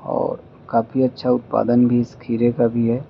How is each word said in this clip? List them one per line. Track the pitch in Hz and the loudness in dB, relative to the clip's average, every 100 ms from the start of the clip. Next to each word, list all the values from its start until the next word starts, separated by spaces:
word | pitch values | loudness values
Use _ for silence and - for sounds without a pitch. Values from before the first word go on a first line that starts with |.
और | - - - - - - - | -4 -4 -4 -6 -14 -20 -4
काफ़ी | 120 113 127 | -4 -2 0
अच्छा | 127 127 127 | -2 -2 -2
उत्पादन | 123 117 113 110 120 123 | -2 0 -2 2 2 4
भी | 120 | 2
इस | 117 | -2
खीरे | - - 117 120 | -8 -6 0 0
का | 120 120 | 2 0
भी | 117 117 | 0 -2
है। | 120 143 | -2 -6